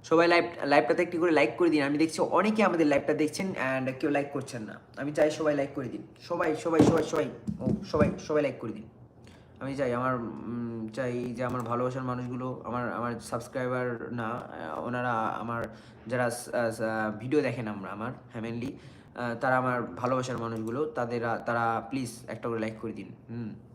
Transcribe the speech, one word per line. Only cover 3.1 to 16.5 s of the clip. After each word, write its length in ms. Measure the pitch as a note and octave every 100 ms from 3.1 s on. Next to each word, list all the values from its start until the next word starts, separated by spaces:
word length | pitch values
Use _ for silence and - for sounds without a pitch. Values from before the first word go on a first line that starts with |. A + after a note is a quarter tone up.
দেখছেন 340 | D3 D3+ - F#3+
and 440 | F3 C3 C3 B2+ C3
কেউ 100 | D3+
লাইক 220 | C#3+ C#3
করছেন 300 | C#3+ B2 B2
না। 180 | G#2+ A2 - -
আমি 140 | C#3+
চাই 200 | D3+ F3
সবাই 240 | D3+ D#3 C#3+
লাইক 140 | C#3 D3+
করে 120 | B2
দিন। 160 | - - -
সবাই, 340 | - F3 E3+ D3+
সবাই, 260 | E3+ D#3+ D3
সবাই, 140 | D#3+
সবাই। 260 | D#3 D#3+ C#3 - - -
ও, 80 | B2+ - -
সবাই, 200 | - - - -
সবাই 160 | D3+
লাইক 160 | C#3+ -
করে 120 | A2
দিন। 120 | G#2+ - - - - - - - -
আমি 160 | C3 C3+
চাই 180 | C3
আমার, 220 | A#2+ B2+ B2+
উম, 720 | A2+ C#2+ F#2+ A#2+ A#2 A#2 A2
চাই 300 | C3+ B2+ B2
যে 200 | B2 A#2
আমার 180 | B2 B2
ভালোবাসার 420 | A#2 A#2+ B2+ C3
মানুষগুলো, 580 | B2+ B2 B2 B2 B2+ B2+ -
আমার, 280 | A#2+ A#2+
আমার 260 | F#2 A#2+ A2+
সাবস্ক্রাইবার 920 | - B2 B2 C3+ B2+ B2+ B2 A#2 -
না, 180 | A#2+ A2+
আহ, 560 | B2 - - D#2+ D#2 G#2+
ওনারা 420 | B2 B2 A2+ A2
আমার 360 | - A2+ A#2 - - - - A2
যারা 220 | B2 A#2+
স-, 200 | -
আহ, 220 | -